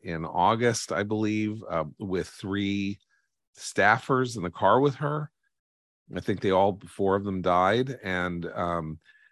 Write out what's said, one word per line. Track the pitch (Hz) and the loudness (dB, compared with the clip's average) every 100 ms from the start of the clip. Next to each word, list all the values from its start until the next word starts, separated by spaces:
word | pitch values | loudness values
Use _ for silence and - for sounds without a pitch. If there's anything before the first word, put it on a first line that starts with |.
in | - 82 80 | -6 -6 -4
August, | 87 90 113 120 110 - | 2 2 4 2 0 -2
I | 87 | -4
believe, | 104 107 107 107 107 110 110 | -2 0 0 0 -2 -4 -4
uh, | 85 78 - | -4 -4 -6
with | 104 92 80 | -4 -2 -4
three | - 101 98 98 101 98 101 _ _ _ _ _ - | -8 -6 -2 -2 -2 -2 -6 _ _ _ _ _ -16
staffers | - - 101 117 - 131 127 110 | -8 2 4 4 2 0 0 -4
in | |
the | 87 | -6
car | - 95 117 | 2 4 6
with | 143 - | 4 0
her. | 147 151 151 _ _ _ _ _ _ _ - 90 | -4 -4 -8 _ _ _ _ _ _ _ -12 -10
I | |
think | - 92 | -4 -2
they | 104 | 2
all, | 92 98 98 - | 4 4 0 -8
four | - 98 98 | -2 0 2
of | |
them | 101 95 | 0 -2
died. | 90 90 92 113 135 123 | 2 4 4 2 0 -4
And, | 95 92 90 87 85 | -4 -2 -2 -4 -6
um, | - 87 85 80 76 _ _ _ | -4 -4 -2 -6 -10 _ _ _